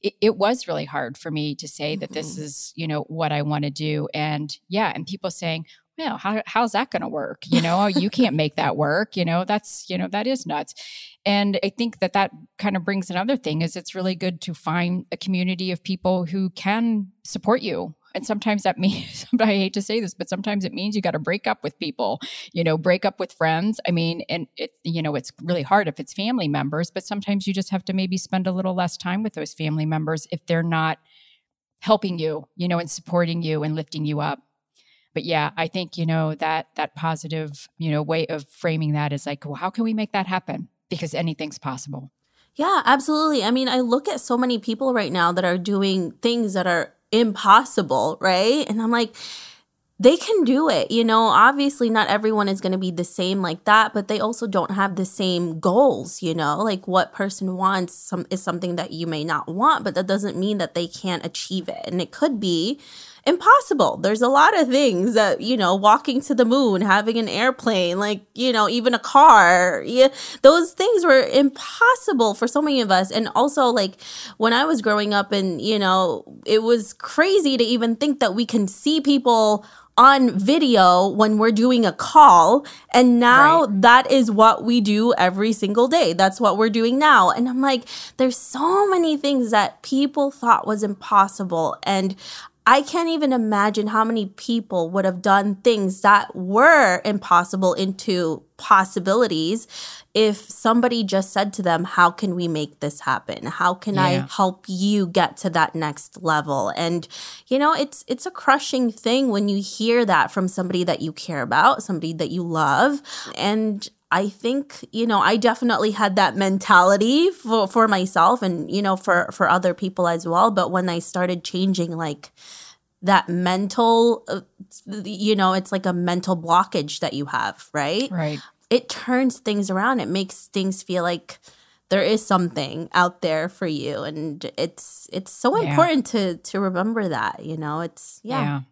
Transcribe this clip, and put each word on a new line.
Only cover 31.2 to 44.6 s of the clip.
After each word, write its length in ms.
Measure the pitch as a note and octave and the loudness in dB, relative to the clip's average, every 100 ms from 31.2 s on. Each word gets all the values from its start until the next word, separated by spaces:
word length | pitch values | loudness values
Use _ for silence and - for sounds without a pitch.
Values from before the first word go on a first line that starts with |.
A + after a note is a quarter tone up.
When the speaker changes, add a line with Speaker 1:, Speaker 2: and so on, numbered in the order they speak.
| _ _ _ _ _ _ | _ _ _ _ _ _
Speaker 1:
helping 400 | - G#3+ G3 E3+ | 0 0 0 -4
you, 280 | D#3 D#3 D3 - | -6 -6 -12 -6
you 120 | F3 | -2
know, 120 | E3+ | -2
and 100 | E3 | -4
supporting 500 | - - F3 F3 E3+ | -12 -4 -2 0 -2
you 220 | D#3+ D#3 | -4 -4
and 120 | D3+ D#3 | -4 -6
lifting 300 | D3+ D#3+ D3+ | -6 -6 -4
you 140 | D3 | -4
up. 200 | D3+ C#3+ _ _ _ _ _ _ _ | -4 -6 _ _ _ _ _ _ _
But 100 | E3 E3 | -10 -4
yeah, 260 | D#3 D3 - | -2 -2 -4
I 100 | E3 | -6
think, 300 | F#3+ E3+ - | -6 -8 -6
you 80 | E3 | -2
know, 300 | D#3+ D#3 D3+ | -2 -2 -4
that, 320 | D#3 D#3+ - - | -4 -4 -6 -8
that 200 | D3+ D3+ | -8 -6
positive, 720 | E3 D#3+ D#3+ D#3+ D#3 C#3+ - _ | -6 -6 -8 -8 -8 -12 -18 _
you 140 | D#3+ | -4
know, 100 | D3+ | -4
way 240 | D3 D#3+ D#3 | -2 -4 -4
of 200 | D#3+ C#3 | -8 -10
framing 440 | - F3 D#3+ D#3 | -6 -4 -2 -2
that 180 | D3+ D3 | -2 -4
is 120 | C#3+ - | -6 -8
like, 200 | C#3+ D3 | -10 -12
"Well, 100 | C#3 | -8
how 140 | F3+ | -8
can 140 | G#3 | -4
we 100 | A3+ | -4
make 200 | A3 G#3+ | -4 -4
that 140 | G3+ F#3 | -4 -4
happen?" 420 | F#3 - - - _ _ | -6 -6 -10 -12 _ _
Because 240 | E3+ E3 | -8 -6
anything's 440 | D3 E3 D3+ D3+ - | -4 -4 -6 -10 -10
possible. 540 | C#3 B2+ - C#3+ C#3 _ _ _ _ - | -10 -10 -12 -14 -16 _ _ _ _ -4
Speaker 2:
Yeah, 260 | D#4+ F#4+ A#3+ | 0 0 2
absolutely. 580 | C4+ C4+ D4+ D#4 C#4+ | 0 0 0 0 0
I 80 | G3+ | 0
mean, 160 | B3+ C4 | 0 0
I 100 | B3+ | 0
look 280 | B3 B3 D4 | 0 -2 -2
at 100 | C4 | -6
so 180 | - A#3+ | -4 -2
many 200 | B3+ | 0
people 340 | A#3 | -2